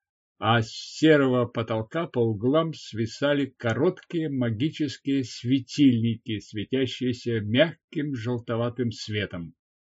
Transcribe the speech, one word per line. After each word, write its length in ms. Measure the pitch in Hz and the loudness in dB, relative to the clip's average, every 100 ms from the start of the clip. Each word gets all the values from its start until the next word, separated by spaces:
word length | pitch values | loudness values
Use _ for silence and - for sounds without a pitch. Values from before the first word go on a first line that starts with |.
| _ _ _ _ | _ _ _ _
а 220 | 104 117 | 2 2
с 80 | 110 | 2
серого 760 | - - - 160 147 135 123 120 | -8 -14 2 6 6 6 2 0
потолка 600 | 120 113 110 113 165 170 | -2 -2 -4 -4 -6 -4
по 100 | 123 | 0
углам 560 | 113 101 123 151 160 | 0 0 2 2 0
свисали 800 | 135 - 110 113 - 143 143 135 - | -4 -10 -6 -6 -2 0 2 0 -4
короткие 720 | 113 117 180 185 - 165 160 | -2 2 2 0 -6 -4 -2
магические 920 | 135 117 107 151 - 147 - 135 139 | -2 -2 0 -2 -2 -6 -4 -2 -2
светильники, 1200 | 123 - 120 135 - - 139 113 117 107 113 101 | -2 -6 0 0 0 4 4 6 0 -2 -6 -8
светящиеся 1000 | - 107 95 - 123 - 127 120 120 113 | -8 -10 -4 -2 -2 -2 -4 -4 -4 -4
мягким 760 | 104 123 165 - _ 160 147 127 | 0 4 4 2 _ -6 -6 -4
желтоватым 760 | 113 120 120 117 120 117 117 | -4 -4 -4 -2 -2 -2 -4
светом. 640 | 110 - 104 95 90 82 - _ _ | -4 -6 -4 -4 -6 -10 -14 _ _